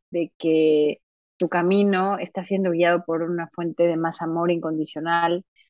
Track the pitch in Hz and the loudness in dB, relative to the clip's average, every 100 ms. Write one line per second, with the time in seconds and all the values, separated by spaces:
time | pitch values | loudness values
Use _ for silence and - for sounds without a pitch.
0 | _ 170 160 _ 165 160 156 151 147 - | _ -6 -6 _ 0 4 4 4 2 -2
1 | _ _ _ _ 170 180 175 196 202 185 | _ _ _ _ -2 0 2 4 4 2
2 | 196 202 185 196 180 196 185 170 170 175 | 0 -2 -6 -10 -4 -2 0 2 2 2
3 | 175 165 165 170 165 - 170 160 170 165 | 0 -4 -2 -4 -8 -8 -8 0 0 2
4 | 165 - 165 165 175 170 160 156 151 151 | -4 -4 -6 -2 0 -2 -2 -6 -6 -6
5 | 165 170 170 175 - _ | -2 0 0 -2 -6 _